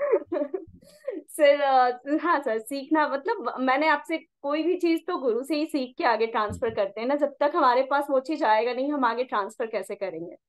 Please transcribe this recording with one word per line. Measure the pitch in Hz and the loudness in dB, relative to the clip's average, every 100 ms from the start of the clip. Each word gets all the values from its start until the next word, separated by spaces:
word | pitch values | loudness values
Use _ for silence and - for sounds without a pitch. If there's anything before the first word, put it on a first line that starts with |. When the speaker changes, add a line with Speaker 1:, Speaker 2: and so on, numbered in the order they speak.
Speaker 1:
<laughs> | 571 453 - 311 277 359 330 - 571 587 554 392 - | 0 0 0 -4 -4 -6 -12 -20 -20 -14 -10 -10 -12
सर, | - 285 285 | 4 6 6
अ, | 277 262 247 247 277 302 | 4 4 4 2 -2 -2
हाँ | 320 302 | 2 0
सर, | 262 220 | 0 -4
सीखना, | 220 277 269 311 294 | -4 -8 0 2 2
मतलब | 269 359 453 240 - | 0 -4 -4 -4 -2
मैंने | 262 269 311 | 0 2 2
आपसे | 294 294 320 | 0 -2 -6
कोई | - _ 285 302 | -8 _ -4 -2
भी | 320 370 | 0 0
चीज | 339 330 - | 0 0 -2
तो | 359 | -2
गुरु | 262 226 | 0 -2
से | 269 302 | -2 -2
ही | 311 | -2
सीख | 294 254 - | -4 -6 -2
के | |
आगे | 240 220 226 | 0 2 0
ट्रांसफर | 233 208 202 233 | 0 -2 -2 -4
Speaker 2:
हम्म। | 226 | -2
Speaker 1:
करते | 196 - | -4 -2
हैं | 240 | -2
ना, | |
जब | 285 285 277 | 0 -2 0
तक | 285 | 0
हमारे | 339 262 247 | 2 4 4
पास | 262 285 294 | 2 0 0
वो | 269 | 0
चीज | 262 311 | 0 -2
आएगा | 311 220 233 | 2 2 2
नहीं, | 247 277 | -2 -2
हम | 294 | 0
आगे | 240 233 | 0 0
transfer | 262 220 202 - 226 | -2 -4 -4 -6 -6
कैसे | 214 175 | -6 -6
करेंगे? | 196 185 160 170 - | -8 -8 -8 -12 -14